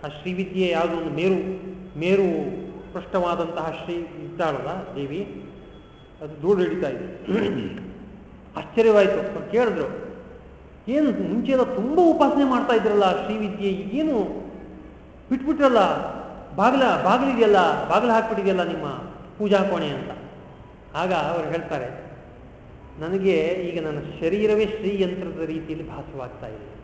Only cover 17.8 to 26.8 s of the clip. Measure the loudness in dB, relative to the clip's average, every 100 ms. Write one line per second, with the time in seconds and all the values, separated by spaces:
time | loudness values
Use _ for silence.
17.8 | 2 2 4 2 2 0 0 2 0 -2
18.8 | -6 -8 -10 -16 -18 -6 2 2 2 0
19.8 | -2 -4 -8 -12 -14 -16 -18 -20 -20 -20
20.8 | -8 -4 0 0 0 -2 -2 -4 -4 -6
21.8 | -6 -10 -14 -18 -18 -20 -20 -20 -20 -20
22.8 | -18 -10 -4 0 4 4 2 0 -2 -4
23.8 | -4 -6 -8 -2 0 2 4 4 2 0
24.8 | -2 0 0 -2 -6 -6 -6 -6 -6 -8
25.8 | -8 -12 -12 -10 -12 -12 -12 -12 -16 -18